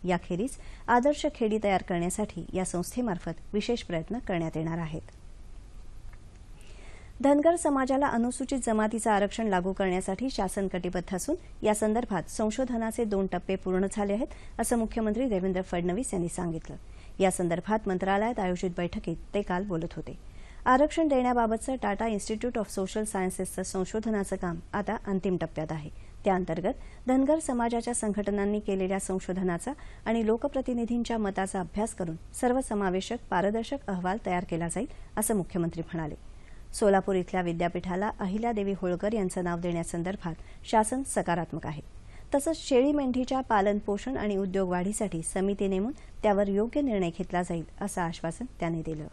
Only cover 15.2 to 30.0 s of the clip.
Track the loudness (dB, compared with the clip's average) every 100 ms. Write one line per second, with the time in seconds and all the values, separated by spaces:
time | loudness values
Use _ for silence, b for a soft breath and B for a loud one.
15.2 | 2 2 2 0 0 0 2 0 -2 -2
16.2 | -2 -2 -4 -4 -8 -14 B B B 2
17.2 | 4 4 2 0 2 0 2 0 2 2
18.2 | 2 0 0 0 -2 -2 -2 -2 -4 -6
19.2 | -4 -4 0 -2 0 -2 -4 -6 -10 -12
20.2 | B B B B 6 6 6 4 4 4
21.2 | 4 4 4 2 -2 -2 0 0 0 0
22.2 | -2 -2 -2 -2 -2 -2 -2 -2 -2 0
23.2 | -2 -2 -4 -4 -4 -2 -2 -2 0 0
24.2 | 0 -2 -2 -4 -4 -4 -2 -4 0 0
25.2 | 2 0 -2 -4 -4 -4 -6 B B B
26.2 | 2 2 2 0 -2 -4 B B 2 4
27.2 | 6 2 2 0 2 0 -2 -2 0 0
28.2 | 0 0 2 0 0 0 2 0 0 -2
29.2 | -2 0 0 0 -2 -8 B B